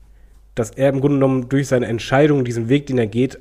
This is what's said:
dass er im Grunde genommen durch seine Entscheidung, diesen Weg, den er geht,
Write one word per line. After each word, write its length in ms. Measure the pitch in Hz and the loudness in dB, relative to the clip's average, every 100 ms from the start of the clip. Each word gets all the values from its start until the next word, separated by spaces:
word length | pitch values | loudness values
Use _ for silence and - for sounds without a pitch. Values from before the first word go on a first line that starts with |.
| - - - - _ | -20 -20 -20 -20 _
dass 160 | - 107 | -6 -6
er 180 | - 139 | -2 0
im 100 | 135 | 2
Grunde 200 | 143 139 | 0 2
genommen 280 | 135 131 120 | 2 0 -2
durch 220 | 135 139 | -2 0
seine 160 | 127 | -2
Entscheidung, 580 | 127 117 - 135 151 143 | -2 -4 0 2 4 2
diesen 240 | 120 117 113 | -2 -4 0
Weg, 200 | 143 143 | 0 0
den 100 | 127 | -2
er 100 | 107 | 0
geht, 320 | 113 131 - | 0 -2 -4